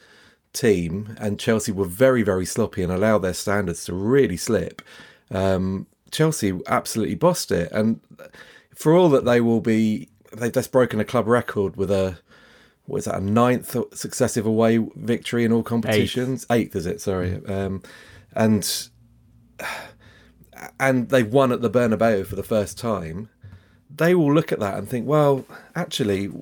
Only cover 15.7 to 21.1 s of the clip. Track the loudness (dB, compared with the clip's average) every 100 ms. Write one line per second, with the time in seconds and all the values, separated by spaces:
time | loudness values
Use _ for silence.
15.7 | -2 0 0 0 -2 -4 -4 0 0 0
16.7 | -4 -4 -6 -4 -2 -2 -4 -6 -4 -4
17.7 | -6 -12 -20 -20 -20 -10 0 2 2 0
18.7 | -6 -8 _ _ _ _ _ _ -14 -12
19.7 | -12 -14 -20 -20 -20 _ _ -20 -20 -16
20.7 | -4 0 0 2